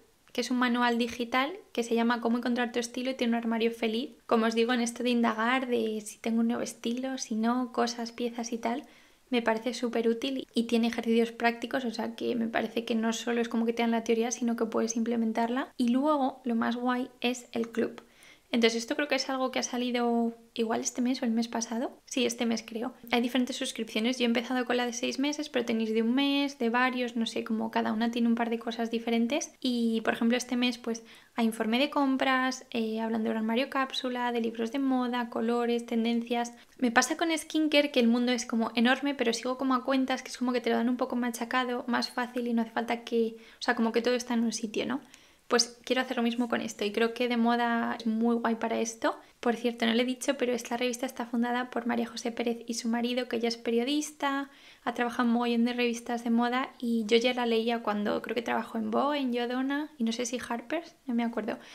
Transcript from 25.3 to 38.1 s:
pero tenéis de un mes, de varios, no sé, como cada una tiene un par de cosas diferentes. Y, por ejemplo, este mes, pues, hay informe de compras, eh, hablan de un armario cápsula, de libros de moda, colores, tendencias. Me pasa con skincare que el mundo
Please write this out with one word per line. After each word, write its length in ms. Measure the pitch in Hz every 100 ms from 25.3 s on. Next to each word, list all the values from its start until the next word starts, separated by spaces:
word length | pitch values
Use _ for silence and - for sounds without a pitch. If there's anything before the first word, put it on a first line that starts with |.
| 294 294
pero 160 | 254 233
tenéis 260 | 226 220
de 120 | 220
un 100 | 226
mes, 460 | 262 277 277 285 285
de 100 | 233
varios, 460 | 247 254 247 240 233
no 100 | 226
sé, 180 | 240
como 280 | 233 220 226
cada 200 | 233 226
una 200 | 214 233
tiene 160 | 240 233
un 80 | 233
par 160 | 226
de 80 | 233
cosas 320 | 233 233 226
diferentes. 600 | 226 233 233 233 302 - -
Y, 420 | 254 240 233 226
por 120 | 220
ejemplo, 240 | 226 226 247
este 180 | 240 247
mes, 220 | 247 240
pues, 260 | - 226 - - -
hay 140 | - 226
informe 320 | 220 220 240
de 100 | 285
compras, 800 | 294 277 262 269 262 262 254 -
eh, 320 | 240 220 220
hablan 220 | 226 226
de 80 | 226
un 60 | 220
armario 340 | 220 226 262
cápsula, 600 | 269 262 - 254 247 247
de 100 | 240
libros 300 | 226 226 226
de 60 | 277
moda, 540 | 269 254 247 247 233
colores, 560 | 240 226 240 240 240 233
tendencias. 640 | 233 226 233 233 240 240 - - -
Me 140 | 247
pasa 260 | 240 - 311
con 180 | 330 320
skincare 540 | - 311 311 294 294
que 120 | 269
el 60 |
mundo 260 | 233